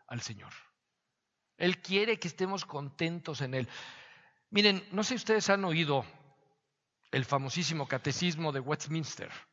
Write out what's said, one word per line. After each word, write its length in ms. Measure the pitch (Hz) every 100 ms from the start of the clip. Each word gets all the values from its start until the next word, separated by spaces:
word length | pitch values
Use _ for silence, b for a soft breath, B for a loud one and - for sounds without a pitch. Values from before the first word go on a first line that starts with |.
| b
al 140 | 117
Señor. 300 | - 101 - - - _ _ _ _ _ _ _ _ -
Él 260 | 175 180
quiere 360 | - 190 226 220
que 100 | 170
estemos 380 | 147 190 196 -
contentos 760 | 143 143 - 165 170 - 139
en 120 | 135
Él. 160 | 131 120 B B B B B B B B
Miren, 340 | 202 208 190 -
no 120 | 190
sé 60 | 208
si 60 | 247
ustedes 340 | - 220 -
han 120 | 196 190
oído 380 | 160 151 139 - - - _ _ _ _ _ _ _ _
el 140 | 131 123
famosísimo 640 | 139 135 156 156 160 135
catecismo 640 | 131 143 127 175 160 160
de 80 | 139
Westminster, 720 | 131 151 143 160 143 - - - -